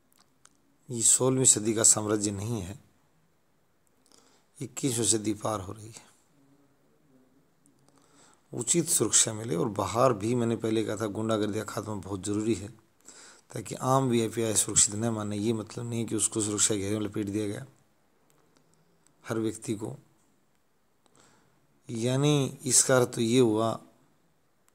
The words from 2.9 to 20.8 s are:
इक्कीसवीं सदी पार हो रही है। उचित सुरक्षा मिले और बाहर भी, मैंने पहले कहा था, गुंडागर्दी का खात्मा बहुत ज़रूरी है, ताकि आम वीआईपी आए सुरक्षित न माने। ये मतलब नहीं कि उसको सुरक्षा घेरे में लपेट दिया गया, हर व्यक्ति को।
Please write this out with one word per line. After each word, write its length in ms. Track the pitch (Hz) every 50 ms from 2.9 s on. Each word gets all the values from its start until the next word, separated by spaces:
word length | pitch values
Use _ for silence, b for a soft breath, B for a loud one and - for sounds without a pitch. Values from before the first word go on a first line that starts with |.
| _ _ _ _ _ _ _ _ _ _ _ _ _ _ _ _ _ _ _ _ _ _ _ b b b b b b b b b _ -
इक्कीसवीं 460 | 135 - - - - 135 117 117 113
सदी 280 | 95 113 107 101 107 101
पार 260 | 104 - 110 110 101
हो 120 | 95 -
रही 160 | 110 110 104 113
है। 180 | 113 - - - _ _ _ _ _ _ _ _ _ _ _ _ _ _ _ _ _ _ _ 135 _ _ _ _ _ _ _ _ _ _ _ _ _ _ _ _ b b b b b b b b b b b _ 135
उचित 340 | 127 117 - - 170 151 -
सुरक्षा 440 | - - 120 101 - - - 117
मिले 240 | 110 107 110 120 156
और 120 | 175 151 113
बाहर 440 | 104 - 98 98 104 117 127 131
भी, 220 | 117 92 101 113 123
मैंने 220 | 120 117 117 117
पहले 280 | 110 113 110 110 113 104
कहा 120 | 107 107
था, 100 | 101 113
गुंडागर्दी 520 | 107 98 107 110 110 113 104 104 107 98 107
का 60 | 104
खात्मा 300 | - - 117 101 110 107
बहुत 300 | 98 82 92 101 95 87
ज़रूरी 300 | 101 104 107 107 113 107
है, 140 | 90 101 - - - _ _ _ B B B B B B B B B B - -
ताकि 200 | 123 92 - -
आम 340 | - - 127 131 135 135 127
वीआईपी 340 | 117 117 113 107 107 117
आए 120 | 113 113 104
सुरक्षित 400 | - - 110 101 - - 107 101
न 140 | 107 117 117
माने। 280 | 113 107 104 104 104
ये 160 | 104 104 117
मतलब 380 | 113 110 104 107 - 120 120 117
नहीं 160 | 117 117 113
कि 80 | - 117
उसको 260 | 104 - - - 113
सुरक्षा 340 | 107 107 104 101 - - 110
घेरे 240 | 101 95 98 107 107
में 80 | 107
लपेट 200 | 101 104 110 104
दिया 200 | 98 98 107 107
गया, 200 | 101 107 123 135 - - _ _ _ _ _ _ _ _ _ _ _ _ _ _ _ _ _ _ _ _ _ _ _ _ _ _ _ _ _ - -
हर 100 | 117 113
व्यक्ति 360 | 110 110 104 - - - 110
को। 220 | 107 107 123 139 - - _ _ _ _ _ _ _ _ _ _ _ _ _ _ _